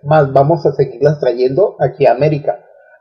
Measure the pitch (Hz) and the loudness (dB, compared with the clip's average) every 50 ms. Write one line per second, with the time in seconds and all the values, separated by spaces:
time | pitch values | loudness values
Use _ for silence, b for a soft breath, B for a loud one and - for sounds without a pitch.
0 | - 143 156 156 143 135 131 139 139 151 170 151 - 156 - - 135 - - 120 | -4 0 2 2 2 2 2 2 2 2 0 0 0 -2 -2 -2 -2 -4 -2 -2
1 | 135 147 151 - 135 123 113 123 127 131 135 - - - - - 147 131 - - | 0 0 0 0 -2 -2 0 0 0 0 0 0 0 0 0 -2 -4 -4 -2 0
2 | 139 117 120 127 143 156 156 143 - - - - - _ b b b b b b | 2 2 2 2 0 0 -2 -2 -4 -6 -6 -6 -10 _ b b b b b b